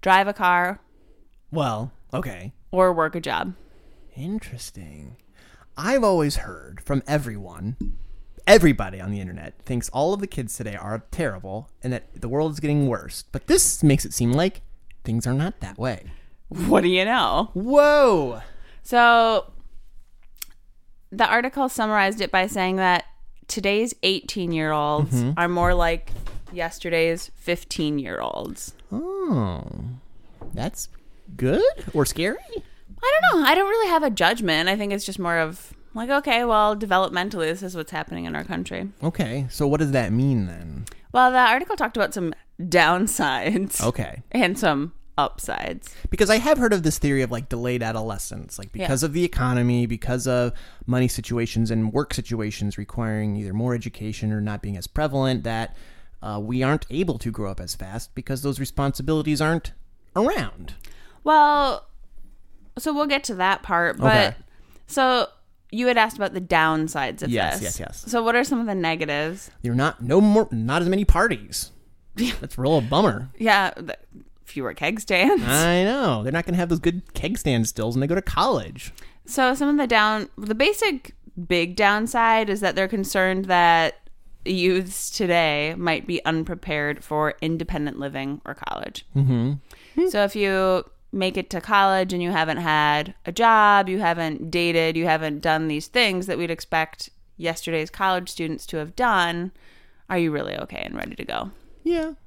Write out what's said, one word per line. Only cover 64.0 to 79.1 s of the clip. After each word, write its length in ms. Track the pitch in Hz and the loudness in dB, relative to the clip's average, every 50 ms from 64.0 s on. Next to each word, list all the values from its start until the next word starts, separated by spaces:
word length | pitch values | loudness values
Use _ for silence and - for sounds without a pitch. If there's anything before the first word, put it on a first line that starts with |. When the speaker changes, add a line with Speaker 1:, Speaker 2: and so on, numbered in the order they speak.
| - 220 220 214 202 - - | 4 6 6 6 4 4 0
Speaker 2:
Okay. 20 | - - - - - - _ - - - | -6 -16 -20 -20 -20 -20 _ -20 -20 -18
Speaker 1:
so 400 | - - 277 262 254 254 247 - - _ _ - _ _ _ _ - | -6 0 2 4 4 4 2 0 -2 _ _ -20 _ _ _ _ -10
you 160 | - 220 247 | -6 0 2
had 100 | 247 247 | 2 4
asked 200 | 233 214 220 - | 4 2 2 0
about 160 | - 202 190 - | -4 -4 -4 -4
the 80 | 185 | -6
downsides 800 | 180 170 180 165 160 160 160 156 156 160 - 156 135 120 87 - - | -2 2 4 4 4 4 2 2 -2 -2 -2 -4 -4 -4 -6 -6 -4
of 60 | - | -2
Speaker 2:
Yes, 260 | 120 110 95 78 71 92 | 0 0 0 0 -2 -4
Speaker 1:
this. 40 | 104 | -4
Speaker 2:
yes, 160 | 87 - - | -6 -6 -8
yes. 240 | 85 - - - - - | -10 -12 -12 -14 -10 -2
Speaker 1:
So 100 | 226 240 226 | -2 0 2
what 120 | 226 233 | 2 2
are 80 | 240 269 | 2 2
some 160 | 269 277 233 | 0 0 -2
of 60 | 233 | -2
the 80 | 220 202 | -2 -2
negatives? 760 | 190 170 165 160 160 160 147 143 143 151 160 175 196 - - - - | -2 0 -2 0 -2 -2 -2 -2 -2 -2 -4 -6 -8 -14 -20 -18 -8
Speaker 2:
You're 120 | - 120 117 | -6 -2 0
not, 260 | 123 139 160 - - 123 | 2 2 0 0 -4 -2
no 160 | 120 143 190 | 4 6 6
more, 260 | 208 214 208 220 220 - | 8 8 6 6 4 2
not 300 | 127 113 110 117 139 170 | -2 -4 -2 0 0 0
as 80 | 175 175 | 2 2
many 140 | 185 196 208 | 0 4 6
parties. 640 | - - 165 208 233 175 107 104 - - - - - - - _ - - _ _ - - | 8 8 8 6 2 0 -4 -6 -10 -10 -10 -10 -10 -14 -20 _ -20 -20 _ _ -16 -4
Speaker 1:
Yeah. 180 | - - 247 - - | -4 -2 -2 -2 -6
Speaker 2:
That's 160 | - 135 - | -8 -8 -6
a 40 | - | -2
real 180 | 127 139 160 151 | 2 4 4 4
bummer. 480 | 117 117 139 160 208 185 104 104 127 135 - - | 2 4 2 4 4 4 2 0 -6 -10 -8 -2
Speaker 1:
Yeah, 320 | 220 220 208 202 196 185 - | 2 4 4 4 4 0 -2
the, 220 | - - - - - - - - - - - - - - | -6 -10 -10 -12 -12 -14 -20 -20 -20 -20 -20 -20 -20 -20
fewer 280 | - - 147 131 117 82 | -12 -8 -6 -6 -6 -4
keg 240 | - 151 156 214 214 | -2 -2 -2 -2 -4
stands. 440 | - - 202 175 185 262 403 330 220 | -2 0 2 4 4 4 4 2 2
Speaker 2:
I 360 | 120 131 147 165 170 175 180 185 | 2 2 4 4 4 4 4 4
know. 380 | 202 247 277 262 185 131 107 | 2 2 2 2 0 0 0
They're 100 | 104 127 | 0 -2
not 140 | 143 165 170 | -2 -2 -2
gonna 120 | - 175 | 0 0
have 120 | 180 175 170 | 0 0 0
those 100 | 170 151 | -2 0
good 340 | - 170 175 185 - - - | 0 0 -2 -2 -8 -8 -8
keg 240 | - - 156 202 - | -6 -4 -4 -4 -2
stand 280 | - 156 131 117 113 | 0 0 2 2 0
stills 280 | 110 - - 110 113 117 | 0 -2 -4 -4 -2 0
when 60 | 131 | 0
they 60 | 135 | 0
go 60 | 147 170 | 0 0
to 80 | 190 | -2
college. 720 | 190 - - - 190 254 240 131 92 80 - 123 - - - - - - | -2 -2 0 2 2 2 2 0 -2 -6 -12 -14 -16 -16 -16 -16 -20 -20